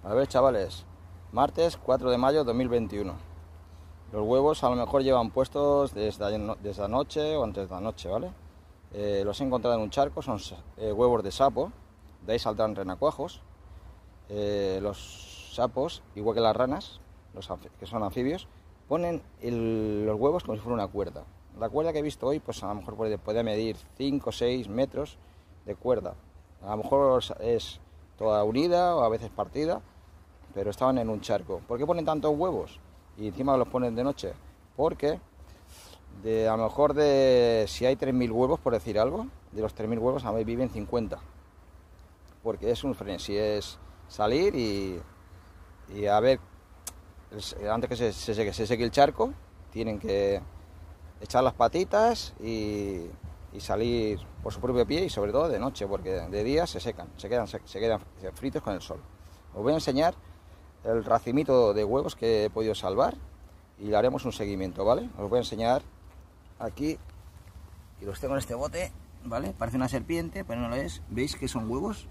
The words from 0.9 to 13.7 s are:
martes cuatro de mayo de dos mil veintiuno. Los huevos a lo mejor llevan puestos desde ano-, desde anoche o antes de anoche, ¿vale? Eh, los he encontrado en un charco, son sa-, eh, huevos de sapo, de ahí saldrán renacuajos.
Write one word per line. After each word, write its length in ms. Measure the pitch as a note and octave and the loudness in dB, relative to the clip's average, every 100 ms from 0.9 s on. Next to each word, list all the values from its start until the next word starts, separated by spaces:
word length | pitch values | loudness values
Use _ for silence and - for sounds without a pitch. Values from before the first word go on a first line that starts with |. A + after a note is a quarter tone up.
| - - - - | -20 -20 -18 -6
martes 440 | A2 C#3+ - E3 - | 0 0 2 0 0
cuatro 340 | - B2+ B2+ | 0 2 4
de 60 | B2 | 4
mayo 220 | C3 D#3 | 4 4
de 60 | |
dos 100 | B2+ | 2
mil 140 | A#2 B2+ | 0 2
veintiuno. 480 | A#2+ G#2+ G2+ G2 E2+ - - - - - - - - - | 0 0 -4 -6 -8 -14 -18 -18 -20 -20 -20 -20 -20 -10
Los 140 | G#2+ G#2+ | -4 2
huevos 380 | C3 C#3+ D#3 | 4 4 4
a 60 | C3 | 2
lo 60 | B2 | 2
mejor 260 | A#2 C#3 | 2 2
llevan 280 | C3+ B2+ A2+ | 4 4 4
puestos 640 | - C3 C#3+ C#3+ C#3+ C#3 | 0 0 2 4 4 2
desde 420 | G#2 G#2+ - G2+ | 0 -4 -2 -4
ano-, 220 | G#2+ G#2 - | -2 -4 -6
desde 220 | G2+ G2 | -8 -6
anoche 520 | G2+ A#2+ C#3+ D#3 D3+ D#3 | -2 0 -2 -2 -2 0
o 80 | |
antes 240 | A2+ G2 F#2+ | -2 -4 -6
de 60 | |
anoche, 340 | F#2 G#2+ A2 - | -6 -6 -6 -4
¿vale? 240 | G#2 F3+ - - - - - - | -4 -4 -12 -20 -20 -20 -20 -14
Eh, 300 | G2+ G#2 G2+ | -6 -2 0
los 160 | G2+ G2+ | -2 -2
he 40 | |
encontrado 320 | C#3 B2+ A#2+ A#2 | -2 0 2 0
en 60 | |
un 80 | G#2+ | 0
charco, 320 | C#3 C#3+ D3+ | 0 0 0
son 160 | C#3 G#2+ | -6 -6
sa-, 240 | - F2+ - - | -6 -16 -18 -6
eh, 140 | A2 | -4
huevos 300 | G#2 B2 A#2+ | 4 6 4
de 80 | G2 | 0
sapo, 420 | F#2 C3+ A2+ F3 - - - - - | 2 2 4 -4 -6 -20 -20 -20 -16
de 80 | F#2 | -2
ahí 60 | A#2 | 0
saldrán 360 | A#2 G#2+ A2 | 0 0 0
renacuajos. 680 | G2 F#2+ F2+ C#3+ D3+ D#3+ - - - - | 0 -6 0 0 0 -10 -10 -20 -20 -20